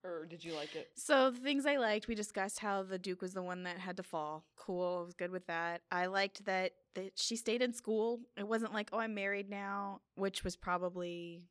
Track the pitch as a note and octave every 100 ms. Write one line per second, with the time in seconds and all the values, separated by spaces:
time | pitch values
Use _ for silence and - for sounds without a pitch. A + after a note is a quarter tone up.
0 | F#3 E3+ D#3+ E3 E3 D#3 D3+ D#3+ - -
1 | - C#4 C4 B3 B3+ C#4+ C#4+ C#4+ A3+ G#3+
2 | G#3+ A3 G#3 - G3 - G#3+ G3 F#3+ F#3+
3 | F#3+ F#3 F#3 F#3+ F3+ F3+ F3+ F3 F#3 F3+
4 | F#3 E3 D3+ D#3 - - - F3+ F3+ F3+
5 | F3 F3+ F3 F#3 F3+ E3 E3+ E3+ _ F3+
6 | F3+ G3 G3 - G3+ F#3+ F#3 - _ -
7 | F#3+ - - A#3 - A#3 B3+ A#3+ - A3
8 | A3+ A#3+ A#3+ - G3+ A3+ A3 G#3 G#3 G#3+
9 | A3 G#3 G3 G3+ G3 G3+ G3 G3+ G3+ G3
10 | _ - G3 F#3+ F#3 F3 - F3+ F3+ F3+
11 | F3 F3 E3+ E3+ F3